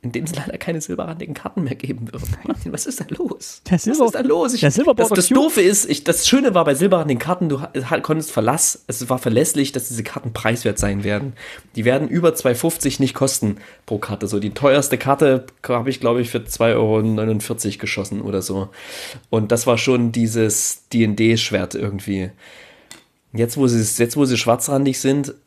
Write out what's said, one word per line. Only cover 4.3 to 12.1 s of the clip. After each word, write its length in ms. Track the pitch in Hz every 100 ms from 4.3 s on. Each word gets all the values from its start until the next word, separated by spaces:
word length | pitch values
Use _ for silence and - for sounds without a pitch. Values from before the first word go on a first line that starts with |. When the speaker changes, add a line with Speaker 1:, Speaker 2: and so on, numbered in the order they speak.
| 320 294
Speaker 1:
Ich, 60 | 247
Speaker 2:
der 120 | 147
Silberboard 400 | 135 311 254 226
Speaker 1:
das, 40 | 196
das 120 | 180
Speaker 2:
Cube. 100 | 254
Speaker 1:
Doofe 220 | 311 320
ist, 280 | 180 202 -
ich, 140 | 147
das 240 | - 165 -
Schöne 300 | 269 269 185
war 80 |
bei 100 | 156
silberrandigen 460 | 139 175 175 151 123
Karten, 280 | 143 180 170
du 120 | 139
ha-, 100 | 151 - 123
ha-, 120 | 165
konntest 320 | - 160 151
Verlass, 500 | - 110 151 - - -
es 200 | 117 123
war 100 | 127
verlässlich, 520 | 127 117 151 147 139
dass 160 | 135 -
diese 160 | 117
Karten 300 | 110 - 117
preiswert 480 | 113 110 117 113 101
sein 240 | 104 98
werden. 300 | 104 104 139 117 - - - -
Die 80 |
werden 240 | 110 135
über 260 | 147